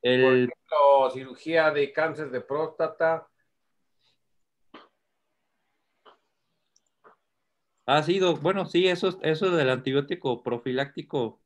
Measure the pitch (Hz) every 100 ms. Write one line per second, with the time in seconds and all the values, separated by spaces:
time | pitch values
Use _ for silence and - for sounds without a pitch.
0 | 123 127 127 127 123 - _ 156 143 139
1 | 131 127 135 123 156 165 156 147 139 -
2 | 160 147 147 123 - 143 156 - 160 -
3 | 165 160 - _ _ _ _ _ _ _
4 | _ _ _ _ _ _ _ - _ _
5 | _ _ _ _ _ _ _ _ _ _
6 | - _ _ _ _ _ _ _ _ _
7 | - _ _ _ _ _ _ _ - 147
8 | 151 190 185 147 151 196 170 175 185 175
9 | 185 180 160 156 190 170 131 127 131 139
10 | 143 - 139 120 - 120 127 127 139 -
11 | - 147 113 -